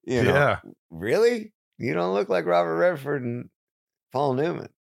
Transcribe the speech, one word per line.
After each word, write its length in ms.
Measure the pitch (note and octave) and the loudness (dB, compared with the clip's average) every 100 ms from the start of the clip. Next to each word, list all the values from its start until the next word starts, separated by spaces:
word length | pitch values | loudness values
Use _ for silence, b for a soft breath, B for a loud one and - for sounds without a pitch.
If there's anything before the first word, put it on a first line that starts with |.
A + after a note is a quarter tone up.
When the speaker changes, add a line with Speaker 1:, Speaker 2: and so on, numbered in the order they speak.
Speaker 1:
You 180 | - B2 | -2 2
know, 100 | - | 4
Speaker 2:
Yeah. 240 | C#3 C#3 G2+ G1+ - _ | 4 2 0 -6 -20 _
Speaker 1:
"Really? 600 | E2 G2+ E3+ A#3 A#3+ G#3+ _ _ - | -10 -2 2 2 2 -6 _ _ -6
You 160 | A2+ | -4
don't 200 | E3 F3+ | -2 0
look 140 | G3 G3 | 0 0
like 180 | F#3 E3+ | 0 2
Robert 300 | F3 F3 D#3+ | 2 2 2
Redford 460 | F3 D#3+ C3+ C#3+ | 2 0 -4 -4
and 280 | A#2+ A#2+ - _ _ _ _ _ _ | -4 -8 -10 _ _ _ _ _ _
Paul 220 | B2+ C#3+ | 0 0
Newman" 360 | B2+ D#3+ E3 - _ | 0 -2 -4 -12 _